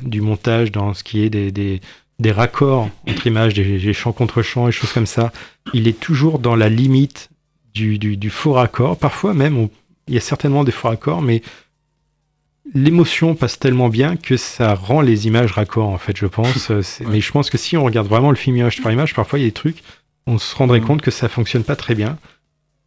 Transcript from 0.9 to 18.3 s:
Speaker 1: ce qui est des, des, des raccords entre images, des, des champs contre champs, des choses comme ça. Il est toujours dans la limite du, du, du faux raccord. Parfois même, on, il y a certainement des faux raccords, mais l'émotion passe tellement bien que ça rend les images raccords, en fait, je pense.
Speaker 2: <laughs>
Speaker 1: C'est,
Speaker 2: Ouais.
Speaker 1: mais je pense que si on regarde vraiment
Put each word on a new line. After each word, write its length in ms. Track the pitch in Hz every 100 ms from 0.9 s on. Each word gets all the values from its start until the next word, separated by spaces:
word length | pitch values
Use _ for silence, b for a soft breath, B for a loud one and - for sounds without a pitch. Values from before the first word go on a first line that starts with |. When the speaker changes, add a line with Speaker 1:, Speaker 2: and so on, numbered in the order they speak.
Speaker 1:
ce 80 | 101
qui 180 | - 107
est 80 | 107
des, 200 | 104 101
des, 280 | 98 101 95 B B B -
des 140 | 110
raccords 560 | 101 120 - 139 131 104 - -
entre 180 | 107 120
images, 280 | 110 113
des, 240 | 101 98 98
des 140 | 98
champs 200 | 101 123
contre 300 | 110 117 -
champs, 240 | 110 123 120
des 60 |
choses 200 | 110 110
comme 140 | - 110
ça. 260 | - 117 B B B -
Il 140 | 123 113
est 100 | 113
toujours 380 | - 147 156 151
dans 180 | 120 117
la 120 | 107
limite 600 | 113 135 131 139 - - _ _ _ _
du, 240 | - 110 104
du, 180 | 104 101
du 140 | 104
faux 220 | - 156
raccord. 420 | 131 120 - 127 175
Parfois 360 | 143 - 202
même, 220 | 180 139 139
on, 120 | 107 - _ _ -
il 60 |
y 40 | 123
a 20 |
certainement 440 | - 147 147 139
des 80 | 139
faux 160 | - -
raccords, 320 | 113 - 165
mais 200 | 139 117 B B B _ _ _ _ _ _ _ _ _ -
l'émotion 600 | 139 139 170 170 - 165
passe 240 | 160 120 -
tellement 300 | 135 127 123
bien 280 | 110 143 175
que 200 | - 127
ça 380 | - - 113
rend 260 | 98 95 147
les 260 | 135 107 110
images 260 | 113 120
raccords, 360 | 110 104 - 107
en 100 | 95
fait, 180 | - 98
je 100 | 101
pense. 440 | - 120 131 -
Speaker 2:
<laughs> 100 | 104
Speaker 1:
C'est, 220 | 95 -
Speaker 2:
Ouais. 60 | 120
Speaker 1:
mais 80 | 107
je 120 | 104
pense 180 | 147 139
que 60 | 123
si 180 | - 170
on 80 |
regarde 240 | 131 113 101
vraiment 220 | 113 139